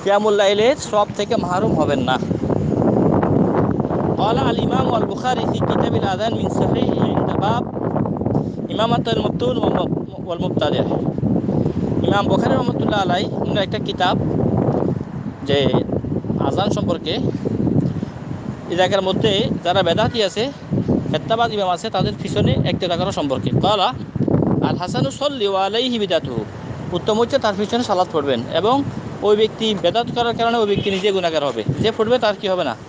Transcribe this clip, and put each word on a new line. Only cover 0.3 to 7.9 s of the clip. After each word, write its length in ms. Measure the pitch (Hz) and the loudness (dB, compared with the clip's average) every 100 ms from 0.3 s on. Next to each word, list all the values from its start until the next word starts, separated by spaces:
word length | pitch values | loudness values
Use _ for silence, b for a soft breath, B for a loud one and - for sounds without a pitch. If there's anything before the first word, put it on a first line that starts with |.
লাইলের 420 | 208 196 202 226 302 | 4 4 4 4 2
সওয়াব 320 | - 214 208 - | 0 0 0 -2
থেকে 200 | 202 220 | -2 0
মাহরুম 400 | 175 180 185 165 | 0 0 0 2
হবেন 240 | 147 139 | 2 0
না। 200 | 127 127 - - - - - - - - - - - - - - - - - - - - | 0 0 0 -2 0 0 0 2 2 4 2 2 2 2 2 2 0 0 -2 -2 -2 0
قال 200 | 190 240 | 0 2
الإمام 500 | 254 226 - 240 254 233 | 0 0 0 0 2 0
البخاري 480 | - 196 254 247 - | -2 -2 -2 -2 -2
في 140 | - | -2
كتاب 340 | - - - - | 0 0 0 0
الأذان 380 | 196 190 220 | 0 -2 -2
من 160 | 226 - | -2 -2
صحيح 400 | - - - - - | 0 0 2 2 2
عند 260 | - - - - | 2 0 0 0
باب 200 | 202 233 - - - | 0 0 -2 -4 -4